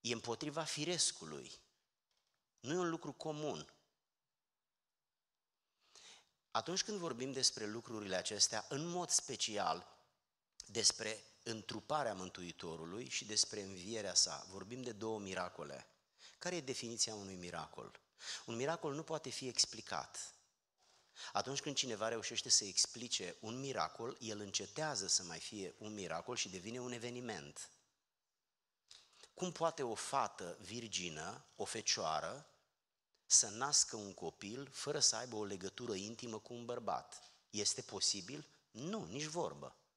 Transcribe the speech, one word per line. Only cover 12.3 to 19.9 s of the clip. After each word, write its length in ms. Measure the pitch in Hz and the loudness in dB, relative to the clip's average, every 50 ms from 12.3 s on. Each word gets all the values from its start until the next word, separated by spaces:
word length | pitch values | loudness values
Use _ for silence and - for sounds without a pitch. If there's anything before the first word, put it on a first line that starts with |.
| - - 90 87 82 - - 85 80 82 80 82 90 110 131 131 | -6 -6 -8 -8 -6 -6 -6 -6 -4 -4 -6 -6 -6 -6 -6 -2
și 160 | - - - | -4 -4 -2
despre 360 | 107 110 104 - - - 104 | 2 4 4 4 4 2 -6
învierea 520 | 98 95 98 92 87 101 117 110 104 95 90 | -4 -6 -8 -8 -6 -4 -4 -2 -2 2 6
sa, 320 | - - 92 80 69 - - | 6 6 6 2 -6 -8 -8
vorbim 320 | 95 98 - 98 120 131 | -8 -8 -8 -6 -8 -6
de 100 | 127 120 | -6 -6
două 280 | 110 101 110 110 110 107 | -6 -4 -4 -4 -2 -2
miracole. 680 | 101 95 92 90 90 87 - - 78 73 69 65 - - _ _ _ _ _ _ - - - | -4 -2 -2 -2 -2 -4 -4 -8 -8 -8 -8 -10 -12 -16 _ _ _ _ _ _ -20 -20 -16
Care 180 | _ - 175 180 | _ -4 -2 -2
e 60 | 170 | -2
definiția 540 | 139 127 127 - - 117 120 107 - - 110 | -2 -2 -4 -4 -4 -4 0 0 0 0 0
unui 200 | 104 101 95 95 | -6 -6 -6 -6
miracol? 640 | 90 87 87 85 82 78 - - - 57 52 - - _ _ _ _ - - - - - | -6 -6 -4 -4 -4 -6 -6 -8 -12 -12 -12 -14 -18 _ _ _ _ -8 -8 -8 -6 -4
Un 100 | - 117 | -4 -2
miracol 380 | 117 127 147 165 165 - 156 139 | 0 2 0 0 0 0 -2 -2
nu 100 | 147 160 | -2 -2
poate 260 | - 160 151 - 135 | -2 -2 -2 -2 -4
fi 180 | 117 - 135 | -6 -4 -4
explicat. 840 | 127 117 - - - - - - - | -2 4 4 4 4 4 -10 -6 -2